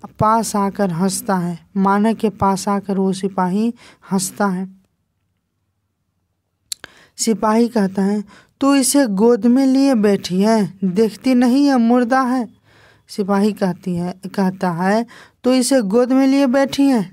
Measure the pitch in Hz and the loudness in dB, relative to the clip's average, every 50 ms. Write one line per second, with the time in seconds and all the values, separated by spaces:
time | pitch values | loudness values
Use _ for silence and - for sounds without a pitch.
0 | - - _ - 226 214 226 226 208 - - 202 196 196 185 - 202 185 165 160 | -20 -14 _ -2 0 2 2 0 0 -2 -2 -2 -2 -2 -2 -2 -2 -2 -2 -2
1 | 196 190 190 - - - 196 180 175 175 170 160 - _ - 196 190 196 196 208 | -2 -2 -2 -4 -4 -4 -2 -2 -2 -4 -6 -10 -14 _ -4 -2 0 2 2 2
2 | 208 226 214 - - 208 196 - 202 196 196 196 - 208 202 202 196 - 190 196 | 0 0 0 -2 -4 -4 -2 -2 0 0 0 -2 -2 -4 -4 -4 -4 -4 -4 -2
3 | 190 190 185 190 - 190 190 190 185 175 185 208 226 233 233 - - - - _ | -2 -2 -2 -4 -6 -6 -4 -4 -2 -2 -2 -2 -2 -4 -4 -8 -14 -20 -20 _
4 | - - 190 196 190 - - - 202 196 180 185 190 190 - _ _ _ _ _ | -8 -4 -4 -4 -4 -4 -4 -4 -4 -2 -4 -4 -8 -10 -14 _ _ _ _ _
5 | _ _ _ _ _ _ _ _ _ _ _ _ _ _ _ _ _ _ _ _ | _ _ _ _ _ _ _ _ _ _ _ _ _ _ _ _ _ _ _ _
6 | _ _ _ _ _ _ _ _ _ _ _ _ _ _ - - - - _ - | _ _ _ _ _ _ _ _ _ _ _ _ _ _ -18 -18 -18 -20 _ -20
7 | - _ _ - - 226 220 220 226 214 214 226 240 233 - 220 196 190 190 202 | -20 _ _ -6 -2 -2 -2 0 0 2 2 2 2 2 2 0 -2 0 0 -2
8 | 190 196 208 208 208 - - - _ _ _ - 277 277 277 277 254 - - 285 | -2 0 -2 -4 -6 -10 -16 -20 _ _ _ -2 0 2 2 2 2 2 2 2
9 | 277 214 196 185 220 233 240 202 220 240 240 269 269 262 262 269 277 277 262 214 | 2 2 0 2 2 2 2 4 2 2 4 4 4 2 2 2 2 2 2 2
10 | 202 208 196 190 - - 180 185 202 220 226 220 196 156 - - 196 185 175 214 | 2 2 0 0 -2 -4 -2 0 2 2 2 2 0 -2 -4 -4 -4 -2 0 0
11 | 226 208 - - - 262 262 240 254 240 247 277 285 285 269 247 226 226 247 247 | 0 0 -2 -4 -2 0 2 2 2 2 2 2 2 2 2 2 2 2 2 2
12 | 247 226 262 269 262 240 254 262 220 - - _ _ _ _ _ _ _ _ _ | 2 2 0 0 0 0 -2 -4 -4 -6 -12 _ _ _ _ _ _ _ _ _
13 | _ - - - 202 190 202 196 202 214 196 - 202 180 175 - - 185 175 170 | _ -12 -8 -6 -4 -2 0 0 0 0 0 -2 -4 -4 -4 -6 -6 -6 -6 -4
14 | 175 180 185 - - 180 - 208 190 185 185 190 190 180 165 165 185 190 208 220 | -6 -8 -8 -12 -14 -8 -4 -2 -2 -2 -2 -2 -4 -4 -4 -2 0 0 0 0
15 | 233 - - - - - _ _ - 247 262 262 247 - 277 262 208 185 208 240 | -2 -6 -10 -20 -20 -20 _ _ -2 0 0 0 2 2 0 0 0 0 0 0
16 | 247 233 262 262 269 269 269 277 277 254 240 277 277 269 - - 277 277 254 220 | 2 2 2 2 2 2 2 2 2 2 2 0 0 0 0 0 2 2 2 0
17 | 175 - | -2 -4